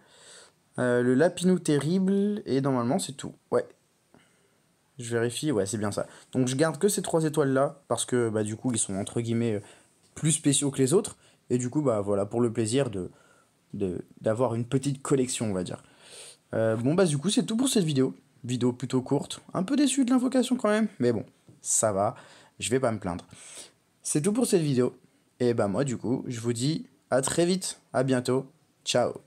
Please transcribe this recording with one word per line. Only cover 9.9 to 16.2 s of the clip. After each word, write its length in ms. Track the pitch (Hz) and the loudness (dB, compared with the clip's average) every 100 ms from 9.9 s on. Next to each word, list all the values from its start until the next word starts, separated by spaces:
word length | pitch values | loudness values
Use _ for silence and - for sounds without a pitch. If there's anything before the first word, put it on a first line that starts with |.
| _ _ - | _ _ -4
plus 180 | 151 | -2
spéciaux 360 | 156 147 135 143 | 0 2 0 0
que 100 | 135 | 0
les 120 | 127 | 2
autres. 240 | 180 - - _ _ - | 2 0 -10 _ _ -4
Et 80 | 123 | -2
du 120 | 123 | 0
coup, 120 | 147 | -2
bah, 200 | 139 107 | 0 0
voilà, 240 | 101 98 101 | 0 0 0
pour 160 | 117 | 0
le 100 | 120 | 0
plaisir 380 | 113 107 131 127 | 2 0 0 0
de, 200 | 98 90 - _ _ _ _ _ | -4 -8 -12 _ _ _ _ _
de, 280 | 101 95 87 - - | -6 -4 -4 -10 -4
d'avoir 340 | 113 110 123 | -2 0 0
une 120 | 117 117 | 0 -2
petite 360 | 139 143 139 | -2 -2 -4
collection, 480 | - 139 127 - 113 | 0 0 0 -2 -2
on 40 | |
va 100 | 92 | -2
dire. 180 | 90 - - _ - - | -4 -8 -16 _ -20 -20